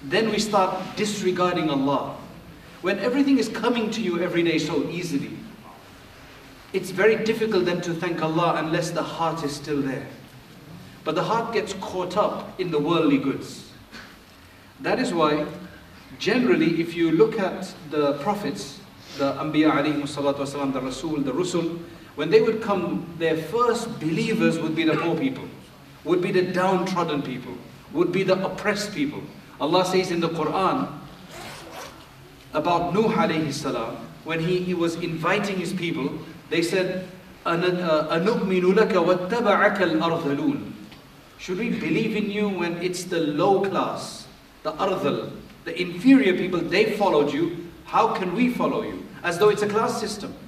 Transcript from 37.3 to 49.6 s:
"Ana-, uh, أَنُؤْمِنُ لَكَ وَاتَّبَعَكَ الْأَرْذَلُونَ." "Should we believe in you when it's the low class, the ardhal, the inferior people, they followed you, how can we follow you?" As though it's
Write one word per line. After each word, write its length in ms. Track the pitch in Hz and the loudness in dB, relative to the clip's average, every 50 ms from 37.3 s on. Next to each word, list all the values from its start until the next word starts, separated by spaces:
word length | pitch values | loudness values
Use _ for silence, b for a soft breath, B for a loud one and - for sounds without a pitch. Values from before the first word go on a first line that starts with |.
| - - - | -20 -8 -2
"Ana-, 220 | 170 170 170 180 | -2 0 2 2
uh, 520 | 180 175 180 180 170 156 151 156 - 156 170 | 2 0 0 2 2 2 2 2 2 0 2
أَنُؤْمِنُ 540 | 180 214 240 - - 190 185 180 175 180 190 | 2 2 2 2 0 2 2 4 4 6 6
لَكَ 180 | 220 214 - | 6 4 6
وَاتَّبَعَكَ 840 | 196 180 165 175 180 180 - - 226 240 233 208 190 175 190 208 202 | 4 4 4 4 4 2 2 -2 0 2 4 4 4 6 4 4 4
الْأَرْذَلُونَ." 960 | - 185 165 156 160 160 165 165 - - 139 143 143 156 139 120 101 - - - - - - - - - - - - - - - - | 4 2 2 2 2 2 2 0 0 0 -2 -2 0 0 0 0 -2 -6 -12 -14 -14 -16 -18 -20 -20 -20 -20 -20 -20 -20 -20 -18 -14
"Should 200 | - - 180 - | -8 -6 -4 -4
we 120 | - - | -2 -2
believe 440 | - - - 165 - 220 220 - 214 | -2 -2 -2 0 0 2 0 0 0
in 160 | 214 202 202 | -2 -2 -2
you 180 | 202 208 208 202 | 0 0 0 0
when 320 | 190 175 170 170 170 170 | 0 -2 -2 -2 -2 -2
it's 220 | 175 180 175 - - | -4 -4 -4 -4 -6
the 140 | - 185 165 | -2 -2 0
low 460 | 151 147 147 147 175 202 196 - 196 - | 0 0 0 2 4 4 4 4 2 0
class, 600 | - - - 113 - - - - - - - - - - - - - - | 0 -2 -2 -2 -4 -6 -8 -10 -12 -16 -18 -20 -20 -20 -20 -20 -20 -8
the 100 | - 151 | -6 -6
ardhal, 580 | 156 - 196 196 185 151 - 139 123 - - - - - - - - - - | -4 0 0 0 0 0 0 0 0 -2 -4 -8 -12 -14 -16 -18 -20 -14 -10
the 140 | 165 165 180 | -8 -4 -4
inferior 560 | 180 180 170 180 - 262 269 254 208 185 180 | -4 -4 -4 4 8 8 8 10 8 4 2
people, 260 | - 170 - 180 165 | 2 0 0 0 -2
they 360 | 151 151 170 196 220 226 - | 0 2 2 2 4 2 2
followed 360 | 196 202 185 160 147 139 143 | 2 2 4 4 4 4 2
you, 360 | 135 147 170 - - - - - - - - | 2 0 0 0 -2 -6 -10 -14 -16 -18 -12
how 300 | - - 185 220 220 220 | -2 2 2 2 2 0
can 200 | - 185 180 170 | -2 -2 -2 0
we 140 | 233 247 247 | 2 2 2
follow 340 | - - 170 147 117 113 | 2 0 -2 0 0 -2
you?" 220 | 107 - - - - B B B | -4 -4 -8 -10 -12 B B B
As 160 | B 175 170 175 | B -4 0 4
though 120 | 208 208 | 4 4
it's 120 | 208 208 | 6 4